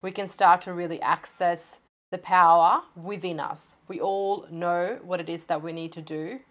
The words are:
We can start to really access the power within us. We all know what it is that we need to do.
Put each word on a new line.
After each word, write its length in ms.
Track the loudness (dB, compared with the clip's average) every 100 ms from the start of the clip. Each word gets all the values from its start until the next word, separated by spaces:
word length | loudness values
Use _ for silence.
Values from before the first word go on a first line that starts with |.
We 80 | -8
can 160 | -6 -8
start 340 | 4 6 6
to 100 | 2
really 280 | -6 -6 -4
access 760 | -2 -2 -4 -2 0 0 -6 -18 _ _ _
the 60 | -12
power 680 | 0 6 8 8 6 4 -2
within 460 | -14 -10 -6 -6 -6
us. 380 | -6 -8 -14 -20 _
We 140 | -6
all 440 | -4 -2 -2 -4 -6
know 480 | -6 -2 0 -2 -6
what 200 | -6 -6
it 80 | -4
is 160 | -8 -4
that 180 | -4
we 80 | -4
need 220 | -8 -10
to 80 | -12
do. 400 | -10 -8 -8 -10 _